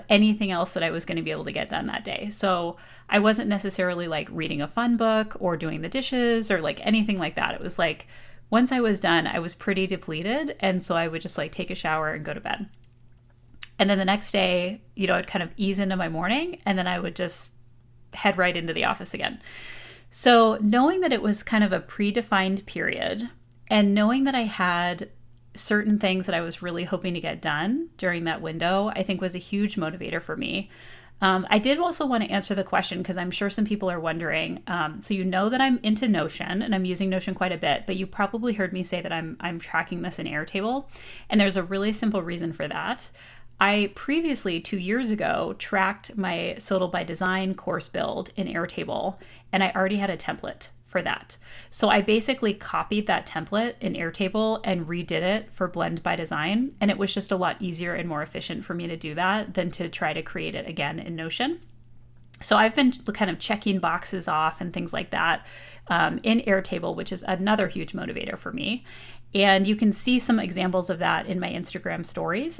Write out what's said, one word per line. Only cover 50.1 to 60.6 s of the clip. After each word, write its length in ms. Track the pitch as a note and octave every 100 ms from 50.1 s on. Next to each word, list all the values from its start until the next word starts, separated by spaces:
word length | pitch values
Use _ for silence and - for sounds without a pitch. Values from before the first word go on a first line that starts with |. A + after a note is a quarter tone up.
| E3
template 520 | - - - - - -
for 200 | - F#3
that. 340 | E3+ - - - - - -
So 180 | - G#3+
I 140 | G#3
basically 540 | G3+ A3 A3 C4 A3 G#3
copied 500 | - E3 D#3+ G#3 G#3+
that 220 | F3 -
template 480 | E3+ E3+ G3+ A#3 -
in 140 | G3+
Airtable 680 | F3+ E3 - F#3+ G#3+ A3 A3
and 240 | - F3+ D#3+
redid 240 | F3 E3
it 420 | D#3+ F3+ G#3+ G#3+
for 140 | - F3+
Blend 340 | F3 E3+ E3+
by 140 | F3 E3+
Design, 580 | D#3+ D3+ D#3+ G#3+ C4 -
and 80 | G#3
it 80 | G3+
was 160 | G3
just 180 | - F#3+
a 60 | F#3+
lot 240 | F3+ -
easier 320 | F#3 E3 F3
and 160 | E3+ F3
more 140 | D3+
efficient 420 | D#3 - - E3 -
for 80 |
me 140 | E3+ E3+
to 100 | E3
do 160 | D#3+
that 400 | D#3 F#3 G#3+ G#3+
than 160 | F#3 E3+
to 180 | - E3+
try 220 | - D#3+
to 120 | D3+
create 320 | D#3+ - D#3+
it 120 | E3